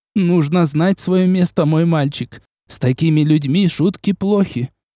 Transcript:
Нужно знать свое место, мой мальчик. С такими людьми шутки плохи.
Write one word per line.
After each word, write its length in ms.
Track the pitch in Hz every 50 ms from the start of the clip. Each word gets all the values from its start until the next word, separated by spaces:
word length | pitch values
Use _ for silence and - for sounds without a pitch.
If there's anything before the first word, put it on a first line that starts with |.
| _ _ -
Нужно 480 | 208 185 175 175 175 151 143 165 180 170
знать 340 | 147 139 151 165 190 196 -
свое 300 | - - 185 185 185 180
место, 360 | 185 185 175 170 - - 160
мой 200 | 147 156 156 170
мальчик. 580 | 170 165 156 143 143 139 - 120 - - - _ _ _ _ _
С 140 | - - -
такими 400 | - 123 127 - 165 165 156 151
людьми 480 | 151 151 156 151 143 135 139 190 202 170
шутки 440 | - - 151 202 190 - - - 196
плохи. 580 | - - 196 208 202 196 - - - - - _ _ _ _ _